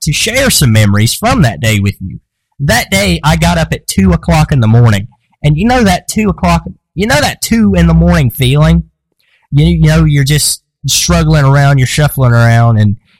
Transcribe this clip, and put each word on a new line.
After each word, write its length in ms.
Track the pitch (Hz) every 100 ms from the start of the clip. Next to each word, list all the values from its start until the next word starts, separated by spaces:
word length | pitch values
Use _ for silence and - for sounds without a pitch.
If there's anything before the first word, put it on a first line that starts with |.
to 120 | -
share 380 | 147 - 247 269
some 200 | - 131
memories 440 | 110 104 101 110 -
from 260 | - 262
that 180 | 127 78
day 200 | 113 107
with 160 | 101 -
you. 200 | 95 58 _ _ _ -
That 320 | 143 233 -
day, 280 | 196 202 165
I 120 | 147 165
got 220 | 170 175
up 120 | 160
at 160 | 147 -
two 240 | - 190
o'clock 400 | 165 - 160 156
in 80 | 139
the 80 | 110
morning. 400 | 117 120 101 104 _ _ _
And 140 | 151 151
you 100 | 220
know 160 | 254
that 240 | 202 180 -
two 220 | 214 214
o'clock, 360 | 175 175 170 - - _
you 140 | - 214
know 120 | 285
that 220 | 240 117
two 320 | - 226 208 185
in 120 | 165
the 80 | 165
morning 340 | 170 170 127
feeling? 640 | - 123 143 156 170 160 _ _ _ _ _ _
You, 160 | 143 160
you 220 | 170 156
know, 180 | 156 156
you're 180 | 143
just 400 | 135 147 - - _ _ 139
struggling 600 | - - 170 156 156 135
around, 340 | 143 139 139
you're 80 | 123
shuffling 460 | - 147 - 123
around, 440 | 117 117 117 117 110
and 200 | 107 101 _